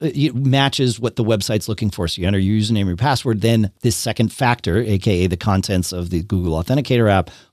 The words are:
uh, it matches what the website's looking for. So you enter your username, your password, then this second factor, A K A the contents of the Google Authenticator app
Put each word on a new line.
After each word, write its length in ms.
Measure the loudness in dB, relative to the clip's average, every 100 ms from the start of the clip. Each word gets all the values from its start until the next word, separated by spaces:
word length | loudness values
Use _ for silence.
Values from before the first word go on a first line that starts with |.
uh, 100 | -4
it 200 | 0 0
matches 680 | 0 2 2 2 2 0 0
what 160 | -4 -2
the 80 |
website's 440 | 0 0 0 -2 -2
looking 220 | -2 -2
for. 160 | -2 -4
So 140 | -2
you 60 | 0
enter 100 | 2
your 220 | 2 2
username, 260 | 2 0 0
your 100 | 0
password, 440 | 0 0 0 0
then 320 | 2 2 0 -2
this 140 | -2 -2
second 360 | -4 -2 -2
factor, 460 | 0 0 0 0 0
A 200 | 0 0
K 260 | 2 2
A 40 | 2
the 80 | 0
contents 560 | 0 0 0 -2 -2
of 180 | -6 -4
the 120 | -4
Google 320 | -2 -2 -2
Authenticator 560 | -2 0 -2 0 2 4
app 200 | 4 0 -8 _